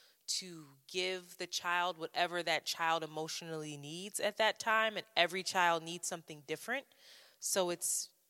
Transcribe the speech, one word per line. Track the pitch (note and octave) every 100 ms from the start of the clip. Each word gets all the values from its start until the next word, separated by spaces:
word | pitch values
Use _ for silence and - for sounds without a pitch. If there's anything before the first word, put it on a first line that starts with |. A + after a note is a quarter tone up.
| - _ -
to | - F#3 E3 C#3+ C#3 -
give | F#3 F#3 F#3 F3 -
the | F3
child | - F3+ F3 F3 E3
whatever | D#3+ - F3 F3
that | E3 D#3 -
child | - E3 E3
emotionally | D#3 D#3 D#3 - E3 D#3 D3+ C#3+
needs | C#3+ E3+ G3+ -
at | G#3 G#3
that | G#3+ -
time, | A3+ A3 A3 G3+
and | - -
every | E3+ F#3
child | F3+ F#3+ F3 E3+
needs | E3 F3 -
something | E3+ - D3+ C#3
different. | D3+ - C4+ - _ - - - _
So | - G3 F3+
it's | E3+ - - - _